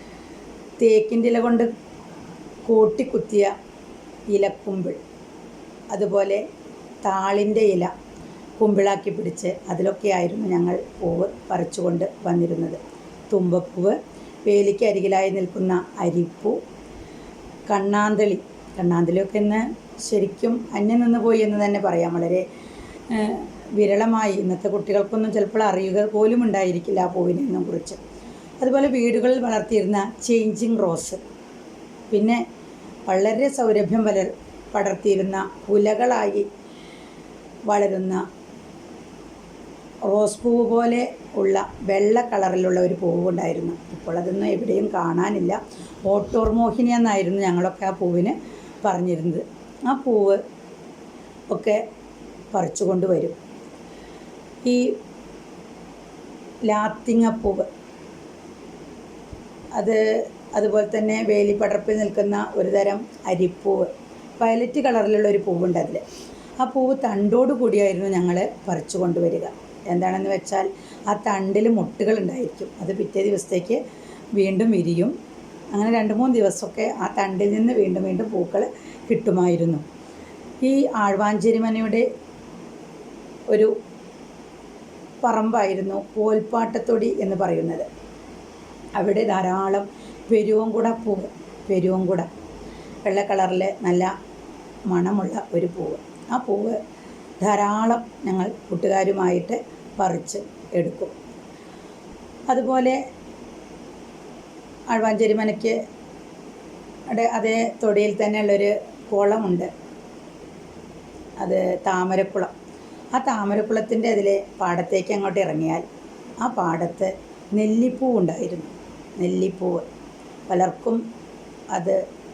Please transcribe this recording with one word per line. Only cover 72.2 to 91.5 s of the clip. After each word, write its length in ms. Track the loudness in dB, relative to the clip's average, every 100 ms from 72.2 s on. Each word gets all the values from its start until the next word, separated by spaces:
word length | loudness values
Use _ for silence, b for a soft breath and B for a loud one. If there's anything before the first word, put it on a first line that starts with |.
| 0 -2 -6 -6 -12 -8
അത് 100 | -6 -4
പിറ്റേ 220 | -2 0 0
ദിവസത്തേക്ക് 500 | 0 -2 -4 0 -2 -4 B B B B 0
വീണ്ടും 320 | 2 4 4 4
വിരിയും. 340 | 4 2 2 -2 -10 -20 -20 -18 -6
അങ്ങനെ 180 | -2 2 2
രണ്ട് 160 | 2 2
മൂന്ന് 160 | 4 4
ദിവസമൊക്കെ 460 | 4 2 -6 -4 -4 -2
ആ 40 | -4 -2
തണ്ടിൽ 320 | -2 2 2 4
നിന്ന് 180 | 4 4
വീണ്ടും 240 | 2 2 0
വീണ്ടും 200 | -2 -2
പൂക്കൾ 300 | -2 0 0 -2 -4 B B -2
കിട്ടുമായിരുന്നു. 720 | 0 2 4 4 4 2 0 -4 -16 -20 B B B -18 -2 2
ഈ 40 | 4 2 2
ആഴ്വാഞ്ചേരി 580 | 2 4 2 4 4 4 2
മനയുടെ 380 | 0 0 2 2 -2 -12 -18 -18 -18 -16 -18 -18 -18 -18 -18 -18 -10 0
ഒരു 140 | 4 4 2 -6 -18 -20 -20 -20 -20 -20 -20 -20 -20 -20 -20 -20 -4
പറമ്പായിരുന്നു 760 | 0 2 2 2 2 0 -2 -4 -4 -2
കോൽപ്പാട്ടത്തൊടി 920 | 2 2 2 0 0 -2 0 2 2 0
എന്ന് 140 | 0 0
പറയുന്നത്. 420 | 2 2 0 -2 -6 -10 -18 -18 -18 -18 -18 -20 -20 -18 -8 -2
അവിടെ 240 | 2 2 2
ധാരാളം 520 | 2 2 0 2 0 -2 -8 B B 2
പെരുവൻകുട 580 | 4 4 4 2 2 0 0
പൂവ്, 240 | -2 -2 -4 -10 -18